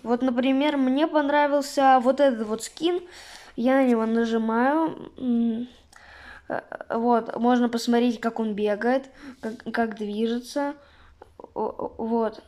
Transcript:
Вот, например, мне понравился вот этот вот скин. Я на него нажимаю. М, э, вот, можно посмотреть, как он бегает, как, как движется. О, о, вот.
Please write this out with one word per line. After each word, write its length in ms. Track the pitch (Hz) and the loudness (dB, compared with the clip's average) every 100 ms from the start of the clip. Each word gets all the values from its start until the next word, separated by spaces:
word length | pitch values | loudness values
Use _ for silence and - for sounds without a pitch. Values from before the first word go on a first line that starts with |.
Вот, 180 | 220 240 | -2 0
например, 560 | 262 240 262 269 294 285 | 0 0 0 2 2 2
мне 300 | 262 262 320 | 0 2 2
понравился 920 | 302 277 285 294 285 277 - 269 262 | 2 2 2 2 2 0 2 6 6
вот 160 | 240 269 | 4 4
этот 280 | 277 226 214 | 2 2 -4
вот 160 | 220 | -6
скин. 380 | - - 320 359 359 - - - - - | -8 -4 -2 -2 -6 -20 -20 -20 -16 -4
Я 220 | 240 269 | 2 4
на 80 | 262 | 4
него 180 | 233 220 | 2 2
нажимаю. 1040 | 226 233 226 220 226 254 302 320 - - - | 0 0 0 0 2 2 2 -2 -6 -14 -8
М, 500 | 254 233 233 226 247 - _ - - - - - _ | -2 0 0 -2 -8 -14 _ -20 -20 -20 -20 -20 _
э, 120 | - - - - | -8 -8 -16 -6
вот, 440 | 233 240 233 226 - | -2 2 2 0 -2
можно 300 | 233 247 240 | 2 4 2
посмотреть, 500 | 233 240 233 247 233 | 0 0 2 2 0
как 200 | 233 226 | -4 -4
он 140 | 220 | -4
бегает, 560 | 202 208 202 226 262 269 - 285 254 | -2 -2 0 0 0 -2 -20 -20 -12
как, 120 | 220 226 - | -12 -10 -6
как 240 | 226 226 208 | -2 -2 -4
движется. 760 | 208 208 226 240 240 285 285 294 - _ - _ - _ - - | -6 -2 -2 -2 -6 -6 -4 -6 -18 _ -20 _ -20 _ -16 -8
О, 60 | |
о, 320 | - - - - | -8 -6 -12 -8
вот. 460 | 226 233 220 214 | -4 -2 -2 -6